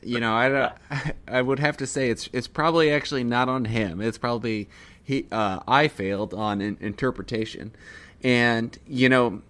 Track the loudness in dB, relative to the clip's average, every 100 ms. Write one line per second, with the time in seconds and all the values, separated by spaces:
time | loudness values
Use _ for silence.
0 | -6 -2 2 2 4 2 0 -4 -8 -6
1 | -4 -6 -2 0 0 2 0 -2 -4 -2
2 | 0 -2 -4 -6 -6 -2 2 4 4 2
3 | 0 -2 0 2 2 0 -2 0 -2 -2
4 | -4 -2 -4 -2 -2 -4 -6 -12 -20 -18
5 | -4 -4 -2 -2 0 -2 2 4 4 0
6 | -4 -4 -4 -4 -2 -2 -2 -4 -6 -2
7 | -4 -4 -6 -4 -6 -8 -14 -16 -20 -20
8 | -20 -4 2 4 4 2 -2 -8 -10 2
9 | 4 6 4 -2